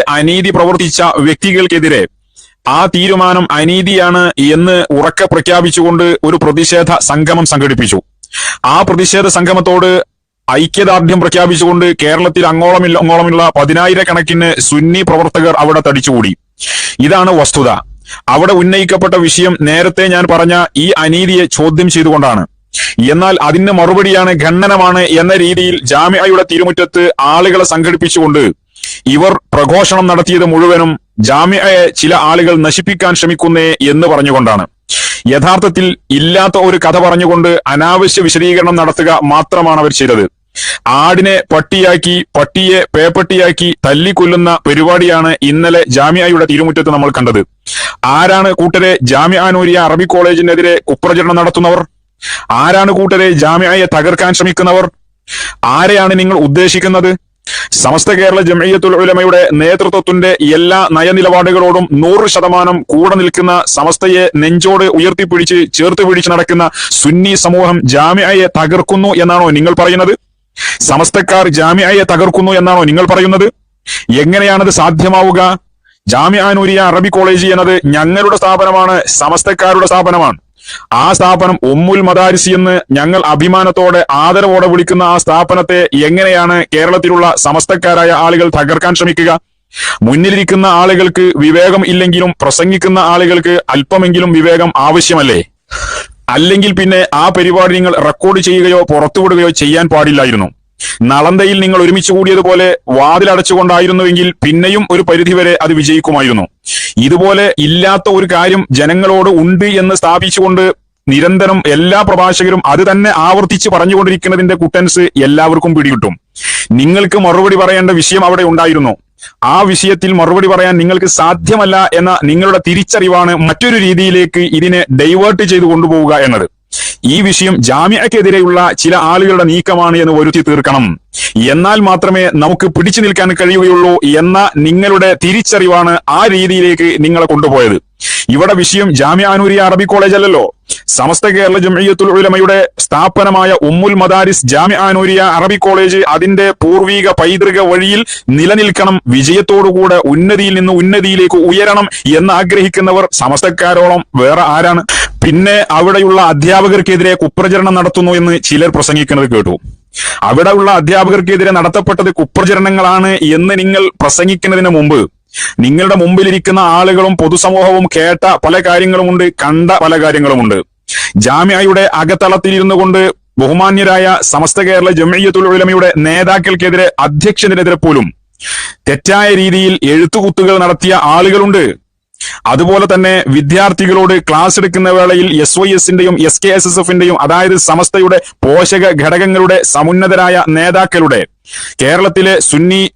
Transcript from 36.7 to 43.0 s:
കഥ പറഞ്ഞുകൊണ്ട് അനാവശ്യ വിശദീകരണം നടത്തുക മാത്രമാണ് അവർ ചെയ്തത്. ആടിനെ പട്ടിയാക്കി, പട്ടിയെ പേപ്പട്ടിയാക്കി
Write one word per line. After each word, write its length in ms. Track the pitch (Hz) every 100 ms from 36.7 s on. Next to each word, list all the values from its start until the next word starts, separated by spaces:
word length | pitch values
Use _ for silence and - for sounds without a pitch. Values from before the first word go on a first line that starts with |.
| 185
കഥ 120 | 165 180
പറഞ്ഞുകൊണ്ട് 460 | 180 175 170 170 170 170 -
അനാവശ്യ 500 | 139 165 180 190 - 170
വിശദീകരണം 480 | 165 175 175 175 170
നടത്തുക 300 | 156 156 165 160 143
മാത്രമാണ് 480 | 151 156 180 165 156
അവർ 100 | 151 -
ചെയ്തത്. 240 | 131 113 92 _ _ - - - - 131
ആടിനെ 340 | 160 185 196 190 -
പട്ടിയാക്കി, 640 | 156 147 190 180 175 175 175 - 143
പട്ടിയെ 440 | 143 - 185 185 -
പേപ്പട്ടിയാക്കി 720 | 156